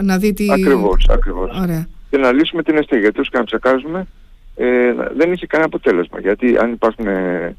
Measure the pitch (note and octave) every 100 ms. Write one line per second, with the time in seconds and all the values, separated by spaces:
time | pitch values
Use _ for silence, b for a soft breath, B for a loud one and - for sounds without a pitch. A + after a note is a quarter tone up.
0 | G3 F#3 G#3 G3 G#3 F#3+ F#3+ - G2+ F#2
1 | - - - F2+ F#2 F#3+ F3+ D#3+ E3 -
2 | - C#3 C3 C3 E3+ E3+ D#3 D#3 D3 B2+
3 | G#2 G#2+ C#3 B2+ A2 A2 B2+ C3 D3 F3+
4 | F#3 - - - - - B2 B2 B2 A#2+
5 | - B2+ E3+ F3+ E3 D3+ D#3+ E3 C3 F2+
6 | E2+ F2+ F#2 G#2 B2 A2 A#2 A#2 A2+ A2
7 | G#2+ F#2+ F2+ F2 E2+